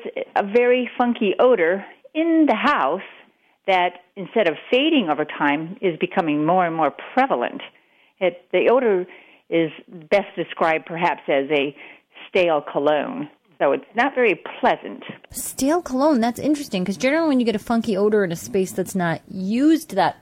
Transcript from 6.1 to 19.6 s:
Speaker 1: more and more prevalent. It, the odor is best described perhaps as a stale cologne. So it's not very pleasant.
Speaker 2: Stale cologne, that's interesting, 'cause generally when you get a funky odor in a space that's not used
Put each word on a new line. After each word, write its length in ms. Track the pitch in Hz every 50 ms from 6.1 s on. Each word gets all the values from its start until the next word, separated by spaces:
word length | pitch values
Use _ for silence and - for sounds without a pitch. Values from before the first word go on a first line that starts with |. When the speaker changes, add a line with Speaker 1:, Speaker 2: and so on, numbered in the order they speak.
| - 196 175 156 147 147 151
Speaker 1:
more 220 | 160 180 185 180
and 100 | 165 160
more 180 | 160 156 139 - - - - -
prevalent. 480 | 254 269 269 180 123 120 - - - - - _ _ _ _ _ _ _ _ _ _
It, 260 | 196 175 170 - - _
the 160 | - 185 127 -
odor 340 | 233 262 254 220 196 180 185 - - - - - - _ _ _
is 220 | 170 165 165 151 151 - - -
best 480 | 190 170 156 156 208 196 196 - -
described 500 | 180 160 - - - 185 165 160 156 160
perhaps 360 | - 170 165 180 170 139 - - -
as 220 | 151 135 139 135
a 260 | 156 143 139 147 - - - - - - _ _ _ - - -
stale 340 | - 196 175 170 156 147
cologne. 680 | 143 - - 156 143 151 151 143 127 110 101 - 147 147 - _ _ _ _ _
So 140 | 165 143
it's 120 | 139 135 135 - -
not 180 | 226 247 277 269
very 260 | 254 247 220 170 - - - - -
pleasant. 420 | - 220 165 - - 101 202 - - - - - - _
Speaker 2:
Stale 520 | - - - - - - 262 277 320 359
cologne, 380 | 339 - 254 254 277 320 302 226
that's 180 | 226 240 233 -
interesting, 460 | - 277 302 285 285 - - 185 180
'cause 120 | 196 190
generally 320 | 151 196 262 294 330 330 311
when 120 | 269 254
you 60 | 240
get 100 | 233 214
a 40 | 208
funky 360 | - - 233 233 214 233 196
odor 280 | 185 208 214 214 208 196
in 60 | 170
a 60 | 170
space 360 | 160 - - - 196 190 180
that's 220 | - - 175 - -
not 280 | 190 175 170 160 - - -
used 680 | - 190 185 190 220 247